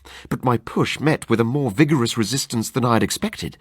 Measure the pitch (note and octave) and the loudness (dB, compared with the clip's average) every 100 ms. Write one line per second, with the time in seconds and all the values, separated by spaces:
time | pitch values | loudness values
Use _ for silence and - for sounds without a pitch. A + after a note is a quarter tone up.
0 | - - - B2+ B2+ A#2 - - C#3+ - | -20 -18 -8 -4 0 0 -2 -2 -2 0
1 | C3+ D3 - A2 A2+ C#3 C3+ G2 D3+ D3+ | 0 0 2 0 2 0 0 2 2 4
2 | A#2 - G#2 C3+ - A#2+ G#2+ - B2 A2+ | 0 0 -2 -2 -4 -4 -4 0 2 2
3 | G2 - G#3+ - E2 - | 2 -2 -6 -6 -10 -10